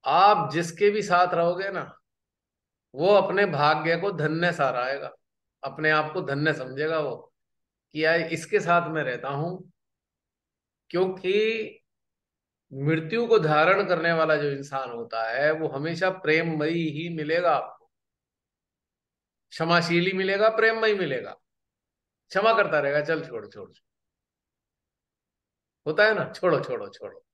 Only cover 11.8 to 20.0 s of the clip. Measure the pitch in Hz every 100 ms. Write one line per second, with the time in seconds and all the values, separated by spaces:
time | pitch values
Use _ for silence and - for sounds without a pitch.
11.8 | _ _ _ _ _ _ _ _ _ 135
12.8 | 143 160 156 226 233 220 156 151 165 196
13.8 | 196 170 170 165 160 151 147 139 139 135
14.8 | 127 117 113 113 113 123 147 156 156 135
15.8 | 156 170 185 185 147 160 165 156 151 170
16.8 | 160 143 170 165 151 165 175 139 117 -
17.8 | _ _ _ _ _ _ _ _ _ _
18.8 | _ _ _ _ _ _ _ - 165 170
19.8 | 165 170